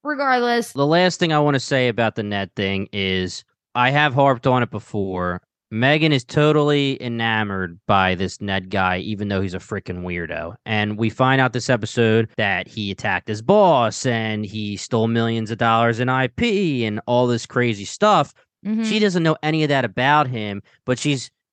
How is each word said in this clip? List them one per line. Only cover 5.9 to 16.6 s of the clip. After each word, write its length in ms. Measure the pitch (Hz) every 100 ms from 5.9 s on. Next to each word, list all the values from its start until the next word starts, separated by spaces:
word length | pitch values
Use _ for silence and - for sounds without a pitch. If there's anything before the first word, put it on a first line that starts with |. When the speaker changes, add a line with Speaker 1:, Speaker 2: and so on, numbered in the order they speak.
| 151 156
Speaker 2:
is 120 | 139
totally 800 | - - 151 151 147 147 139 135
enamored 760 | 123 117 113 110 107 98 90 85 -
by 260 | 101 92
this 260 | 90 95 -
Ned 300 | 101 95 92
guy, 300 | 98 92 92
even 280 | 95 104 104
though 120 | 98
he's 140 | 95 87
a 40 |
freaking 440 | - 104 - 90
weirdo. 500 | 90 90 82 80 82 110 -
And 320 | 110 104 104
we 100 | 113
find 320 | - 131 135
out 100 | 127
this 160 | 120 -
episode 640 | 123 110 - 113 113 110 -
that 300 | 104 92 92
he 240 | - 104
attacked 360 | 95 - 92 -
his 140 | 107
boss 640 | 113 202 190 143 113 - 135
and 400 | 117 110 107 104
he 320 | 110 104 101
stole 300 | - 117 113
millions 420 | 117 117 113 107
of 80 | 113
dollars 420 | 117 113 117 113
in 100 | 123
I 180 | 131 127
P 580 | - 240 202